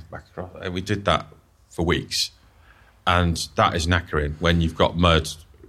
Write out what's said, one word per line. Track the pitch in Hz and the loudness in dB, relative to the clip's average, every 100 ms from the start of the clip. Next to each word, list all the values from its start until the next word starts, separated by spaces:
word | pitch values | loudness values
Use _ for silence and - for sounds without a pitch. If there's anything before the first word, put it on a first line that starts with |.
| - | -12
back | 76 - | -18 -16
across. | - 90 - | -14 -14 -12
And | 92 | -10
we | 90 | -8
did | 92 101 98 | -4 -4 0
that | 82 - - _ _ _ | 0 -2 -20 _ _ _
for | - | -4
weeks. | 85 80 - - - - _ _ _ _ _ _ - | 0 0 -2 -6 -6 -8 _ _ _ _ _ _ 0
And | 90 87 82 - - | 2 2 0 -4 0
that | 104 | 0
is | 85 80 | 2 0
knackering | 87 82 78 73 76 | 0 0 -4 -4 -2
when | 85 85 | 2 2
you've | 82 - | 2 2
got | 87 85 | 0 4
mud | 87 80 - - - - | 4 4 2 -10 -18 -20